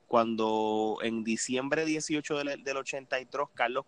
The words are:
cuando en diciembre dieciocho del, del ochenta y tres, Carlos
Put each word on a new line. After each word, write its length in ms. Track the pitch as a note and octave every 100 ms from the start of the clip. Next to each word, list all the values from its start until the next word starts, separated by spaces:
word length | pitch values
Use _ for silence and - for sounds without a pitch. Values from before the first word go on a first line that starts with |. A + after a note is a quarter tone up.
| -
cuando 920 | A#2+ A2+ A2+ A2 A2 G#2+ G#2+ A2 -
en 240 | A2+ A2+ A2
diciembre 580 | A2+ - B2+ C#3 D3+
dieciocho 540 | D#3+ D#3 - D3 - D3
del, 260 | C#3+ C#3
del 140 | C#3 C3+
ochenta 420 | C3 C#3 C3 C3
y 60 | B2
tres, 220 | C3+ C#3+
Carlos 300 | - A#2+ C3